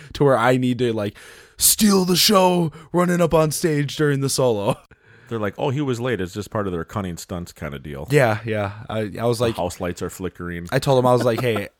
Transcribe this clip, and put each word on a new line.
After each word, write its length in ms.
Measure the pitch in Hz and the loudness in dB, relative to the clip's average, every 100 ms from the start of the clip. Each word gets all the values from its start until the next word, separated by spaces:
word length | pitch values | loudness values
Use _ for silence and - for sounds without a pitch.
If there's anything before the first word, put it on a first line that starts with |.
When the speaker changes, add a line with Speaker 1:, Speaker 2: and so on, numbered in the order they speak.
| - | -12
Speaker 1:
to 120 | - | 2
where 120 | 143 123 | 4 6
I 220 | 120 131 | 4 4
need 200 | 127 120 | 2 0
to, 120 | 123 | 0
like, 240 | 110 104 - - - - - | 0 -4 -8 -16 -20 -20 -2
steal 480 | - - 214 196 | 0 4 4 4
the 120 | 180 170 | 4 2
show 540 | - 196 185 180 165 - - | 4 6 6 4 0 -4 -4
running 280 | 170 180 175 | 0 2 2
up 100 | 170 | 4
on 180 | 160 156 | 4 2
stage 460 | - 170 147 143 - | 0 0 0 -2 0
during 240 | 151 139 | 0 0
the 80 | 135 | -2
solo." 500 | - 127 104 101 - _ - _ - - | 0 2 2 0 -4 _ -20 _ -20 -10
Speaker 2:
They're 80 | 117 | -6
like, 160 | 104 - | -4 -4
"Oh, 140 | 147 | -4
he 100 | 131 | -2
was 180 | 139 113 | -2 -2
late. 200 | 127 107 | -2 -2
It's 140 | 90 | -4
just 160 | 104 98 | -6 -6
part 160 | 110 101 | -4 -4
of 80 | |
their 100 | 87 | -4
cunning 320 | 80 107 95 85 | -6 -6 -6 -8
stunts 340 | - 90 87 | -10 -10 -10
kind 240 | - 78 | -12 -12
of 80 | 71 | -10
deal." 240 | 76 69 76 | -12 -12 -2
Speaker 1:
Yeah, 300 | 143 120 107 | 0 2 0
yeah. 400 | 113 107 101 104 - | -4 -4 -6 -8 -8
I, 200 | 110 107 87 | -6 -6 -4
I 60 | |
was 140 | 117 117 | -4 -2
Speaker 2:
The 60 | 120 | -2
Speaker 1:
like, 100 | 110 | -2
Speaker 2:
house 240 | 90 - | -6 -4
lights 220 | 90 87 | -8 -6
are 80 | 90 | -10
flickering. 580 | - 90 - 87 87 87 | -8 -10 -8 -10 -10 -4
Speaker 1:
I 80 | 131 | -2
told 200 | 143 131 | 2 2
him, 80 | 123 | 4
I 60 | |
was 100 | 123 | 2
like, 160 | 120 113 | 2 0
"Hey," 300 | 120 107 98 - | -2 -2 -4 -4